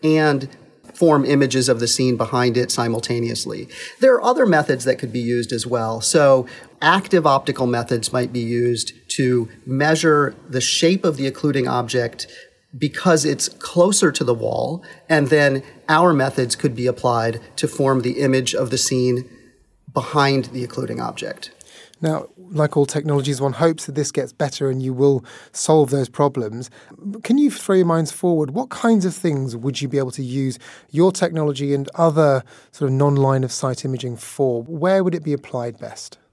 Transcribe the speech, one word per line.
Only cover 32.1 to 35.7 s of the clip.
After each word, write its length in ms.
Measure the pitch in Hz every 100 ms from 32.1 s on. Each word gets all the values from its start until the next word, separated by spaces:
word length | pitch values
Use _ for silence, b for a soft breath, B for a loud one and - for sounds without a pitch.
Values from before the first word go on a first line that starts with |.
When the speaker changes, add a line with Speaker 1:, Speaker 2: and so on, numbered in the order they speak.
| 156 151 135 - B B
Speaker 2:
sort 180 | - 143
of 80 | 131
non-line 460 | 143 139 135 135
of 80 | 127
sight 340 | - 135 123 139
imaging 320 | 131 127 117
for? 460 | - - 135 117
Where 400 | 120 165 175 190
would 100 | 185
it 100 | 170
be 80 | 151
applied 460 | 143 - 127 120